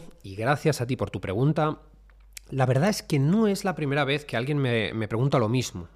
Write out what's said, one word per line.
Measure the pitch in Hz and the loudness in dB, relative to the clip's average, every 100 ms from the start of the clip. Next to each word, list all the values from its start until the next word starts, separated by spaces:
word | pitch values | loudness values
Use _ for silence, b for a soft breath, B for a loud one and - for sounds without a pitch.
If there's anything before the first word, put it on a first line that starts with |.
| - - | -10 -18
y | 104 98 | -14 -4
gracias | 113 147 160 139 | 0 0 0 0
a | 123 | -2
ti | 131 | -2
por | 101 | -2
tu | 101 | -4
pregunta. | - 95 139 156 151 151 - - - - - - - | -4 0 2 2 0 -2 -12 -20 -20 -20 -20 -20 -10
La | 131 127 | 0 2
verdad | 123 185 | 4 2
es | 208 | 0
que | - 147 | -2 0
no | 139 202 220 | 4 4 2
es | 190 190 | 0 -4
la | 175 | -4
primera | 147 143 135 | -2 0 0
vez | 147 | -2
que | 147 117 | -2 -4
alguien | 127 147 | 0 0
me, | 135 117 101 | 2 2 0
me | 110 107 | -2 -2
pregunta | 113 135 139 | 0 2 2
lo | 107 | 2
mismo, | 127 117 90 82 | 0 -2 -8 -12